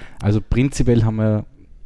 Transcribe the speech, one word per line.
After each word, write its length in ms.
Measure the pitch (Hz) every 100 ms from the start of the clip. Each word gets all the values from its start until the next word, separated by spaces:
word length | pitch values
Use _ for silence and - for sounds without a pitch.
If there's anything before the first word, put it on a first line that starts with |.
| - -
Also 180 | 104 107
prinzipiell 600 | - - 139 - 127 117
haben 140 | 110 110
wir 300 | 110 107 - - - -